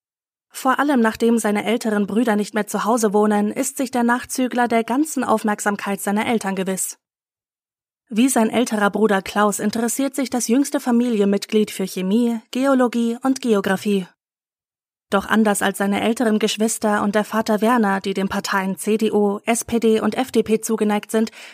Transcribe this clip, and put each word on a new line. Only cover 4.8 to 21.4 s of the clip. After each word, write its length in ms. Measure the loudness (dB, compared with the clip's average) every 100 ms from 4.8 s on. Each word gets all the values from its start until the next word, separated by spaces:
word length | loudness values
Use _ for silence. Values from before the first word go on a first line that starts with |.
ganzen 400 | 0 0 0 -2
Aufmerksamkeit 800 | 0 0 0 -2 -2 -4 -4 -4
seiner 240 | -2 -2 0
Eltern 300 | -2 -2 -4
gewiss. 420 | -4 -4 -6 -10 _ _ _ _ _ _ _ _ _ _ _
Wie 220 | 0 2
sein 200 | 2 2
älterer 400 | 0 -2 0 0
Bruder 320 | 2 2 2
Klaus 380 | -2 0 0 0
interessiert 560 | -2 -2 -2 -2 -2 -2
sich 140 | -2
das 180 | -2 2
jüngste 320 | 2 2 0
Familienmitglied 920 | 2 2 2 2 2 2 0 0 0
für 140 | -2 -6
Chemie, 540 | -4 0 2 2 -2 -4
Geologie 640 | -2 2 4 2 0 -2 0
und 200 | -2 0
Geographie. 640 | 0 0 2 0 0 -2 -2 _ _ _ _ _ _ _ _ _ _
Doch 160 | -2 2
anders 340 | 2 2 2
als 180 | -2 -2
seine 220 | -2 0
älteren 380 | 0 0 0 2
Geschwister 640 | 0 0 -2 0 0 0
und 120 | 0 0
der 80 | -2
Vater 360 | -2 0 0
Werner, 400 | 2 2 2 0
die 120 | -2
den 140 | -4 -4
Parteien 500 | -4 -4 -2 -2 -4
C 200 | -2 0
D 140 | 2
U, 280 | 2 2 0 -2
S 200 | -4 -2
P 140 | 0
D 220 | 2 2
und 140 | 0 -2
F 160 | 0
D 120 | 0
P 180 | 0 -2
zugeneigt 500 | -2 -2 0 -2 -2
sind, 200 | -2 -2 -4